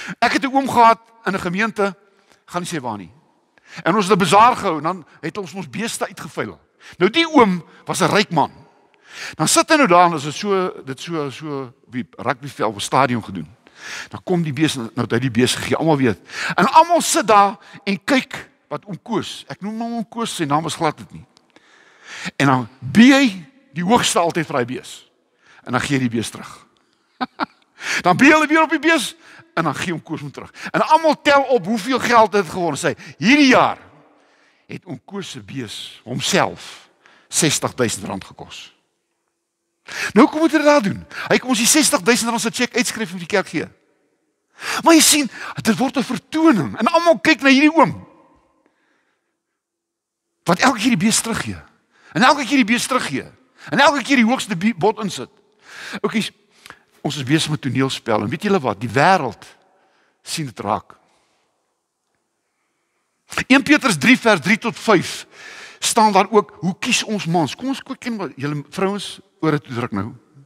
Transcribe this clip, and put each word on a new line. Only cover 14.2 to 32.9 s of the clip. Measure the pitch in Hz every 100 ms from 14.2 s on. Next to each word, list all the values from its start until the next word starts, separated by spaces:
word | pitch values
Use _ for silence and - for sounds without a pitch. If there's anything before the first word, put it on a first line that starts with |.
kom | - 180
die | 156 135
beeste, | 156 135
nou | 113 - 113
het | 117
hy | 131
die |
beeste | 117 123 -
gegee, | 85 -
almal | 160 143
weet. | 127 92 - - - 170
En | 208 320
almal | 339 330
sit | - 339 220
daar | 208 202 - - -
en | - 196
kyk | - 262 - - - _ _
wat | 147 208
oom | 170 -
Koos, | 196 120 - -
ek | 139
noem | 202 220
hom | 233 233
oom | -
Koos, | 233 226 -
sy | 147
naam | 151 165
is | -
glad | 160 -
dit | 107 80
nie. | - _ _ _ _ _ _ _ - - - -
En | 139
dan | 127 117 - -
bie | 208 247
hy | 269 262 190 151 _ _ -
die | 180
hoogste | 240 - 214
altyd | 170 - 151
vir | 143
hy | 120 127
bees. | - - _ _ _ _ _ - -
En | 123
dan |
gee | - 135
hy | 127
die |
bees | 113 104
terug. | - - - _ _ _ _ _ _
<laughs> | 254 - - _ _ _ - 214
Dan | 175 175
bie | 269
hulle | 311 294
weer | 320
op | 311
die | 320
bees | 311 320 190 - - - _ -
en | 160
dan | -
gee | 185
oom | 165
Koos | - 139
hom | 143
terug. | 123 101 - -
En | 311 233 311
almal | 320 -
tel | 294 277 269
op | 247 170
hoeveel | 226 208 247
geld | - 240 220
dit | 202 156
geword | 190 170 139
het. | 160